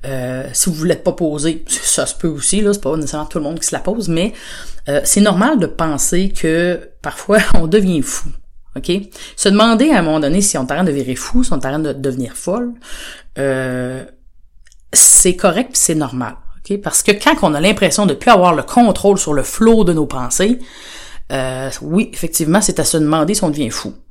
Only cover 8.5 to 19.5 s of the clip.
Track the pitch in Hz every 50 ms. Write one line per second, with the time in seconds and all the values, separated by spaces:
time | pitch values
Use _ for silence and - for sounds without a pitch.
8.5 | - - - - - 139 - - 175 202 196 - - - - - - - - 202
9.5 | 196 208 220 233 233 214 262 311 285 208 170 156 156 156 147 139 156 196 202 196
10.5 | - 151 127 127 143 156 185 180 139 143 131 127 127 - - - - 127 127 -
11.5 | 165 143 120 131 139 156 156 147 123 135 135 139 127 131 127 110 - - - -
12.5 | 185 240 120 240 120 117 - - - - - - - - - - - - 139 139
13.5 | 135 131 131 131 127 127 127 123 127 131 - - - _ _ - - - - -
14.5 | _ - - - _ - - - - 156 - - - - - 185 175 - - 190
15.5 | 165 202 254 - - - - - 165 156 147 127 117 127 123 107 - - - -
16.5 | - - - - 196 202 202 156 - - - - 202 202 - - 208 - - 165
17.5 | 151 143 165 202 190 196 196 170 - - 208 180 143 - - 247 233 196 180 180
18.5 | 165 147 - - - 240 240 220 - - - 196 196 - - 160 147 139 127 -